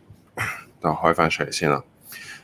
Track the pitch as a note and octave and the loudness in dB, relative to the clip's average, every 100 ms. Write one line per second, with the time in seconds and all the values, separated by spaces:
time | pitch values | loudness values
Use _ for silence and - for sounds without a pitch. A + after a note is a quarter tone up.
0 | - - _ - - - - _ E2 D2+ | -20 -20 _ -8 -8 -8 -16 _ -2 2
1 | E2 E2 D#2+ - D2 - D#2+ C#2 - _ | 2 4 2 2 -4 -2 0 0 -2 _
2 | - - - - | -20 -18 -16 -18